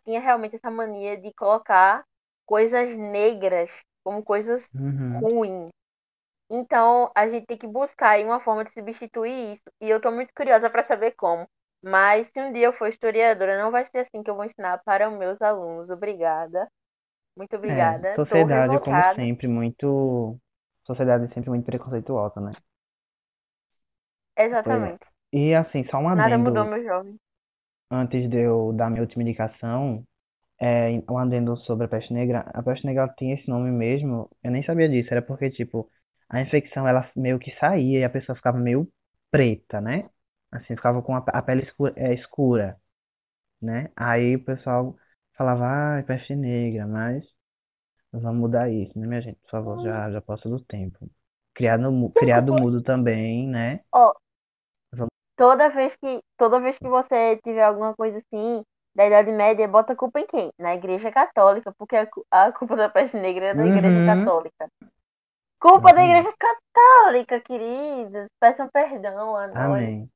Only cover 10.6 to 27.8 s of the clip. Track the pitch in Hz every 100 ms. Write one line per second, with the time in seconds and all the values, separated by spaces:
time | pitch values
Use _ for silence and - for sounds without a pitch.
10.6 | 226 233 - 220 220 - 185 170 175 _
11.6 | _ _ 190 190 196 214 233 - 269 240
12.6 | 240 247 214 226 226 220 233 214 190 196
13.6 | 214 240 254 254 247 214 214 202 214 -
14.6 | 190 180 - 196 214 208 185 208 214 208
15.6 | 170 165 175 180 208 190 165 156 165 175
16.6 | 202 _ _ _ _ _ _ - 202 214
17.6 | 196 147 170 165 185 208 147 165 160 135
18.6 | 127 139 143 180 180 190 120 123 123 117
19.6 | 117 - 143 139 135 123 113 120 _ _
20.6 | _ _ - 127 127 123 120 123 120 123
21.6 | 120 123 - 123 - 131 104 104 101 104
22.6 | _ _ _ _ _ _ _ _ _ _
23.6 | _ _ _ _ _ _ _ - 220 233
24.6 | 214 226 196 175 _ _ _ 143 147 160
25.6 | 160 143 127 135 156 185 220 240 240 220
26.6 | 214 214 233 180 196 214 _ _ _ _
27.6 | _ _